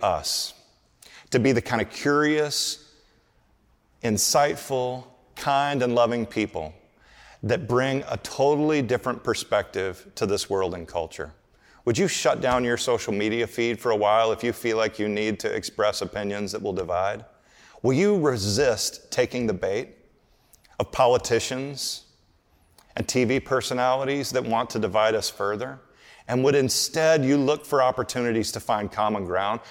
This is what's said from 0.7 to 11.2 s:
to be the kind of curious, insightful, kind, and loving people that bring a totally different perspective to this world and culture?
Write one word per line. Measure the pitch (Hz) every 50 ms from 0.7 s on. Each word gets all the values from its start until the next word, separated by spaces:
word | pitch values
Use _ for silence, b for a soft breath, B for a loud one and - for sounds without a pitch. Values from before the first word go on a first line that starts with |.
| _ _ _ _ _ B B B B B B B
to | - 127
be | 110 135
the | 131 117
kind | - - 117 113
of | 104 -
curious, | - - - 143 147 147 151 151 151 151 151 147 143 - - - - - - - b b b b b b b b b b b _ _ _ _ _ _ _ _ _ _ _ -
insightful, | 117 107 95 - - - 151 143 143 120 117 - - 135 127 123 123 127 127 123 - - _ _ _ _
kind, | - - 147 139 135 143 143 143 135 127
and | 123 120
loving | 120 120 117 120 120 113
people | - - 110 107 - - 87 78 78 80 - _ _ B B B B B B B B B B -
that | 104 120 95 110 107
bring | 123 123 131 135 135 139 - -
a | 127 - -
totally | - - - 135 143 151 143 151 151 156 147
different | 127 107 127 120 - 131 120 - -
perspective | 123 110 - - - 113 104 95 - - 95 95 95 87 - - 101 -
to | - 117
this | 98 101 98 - -
world | 101 98 95 90 87
and | 87 82 78
culture? | - 87 80 80 - -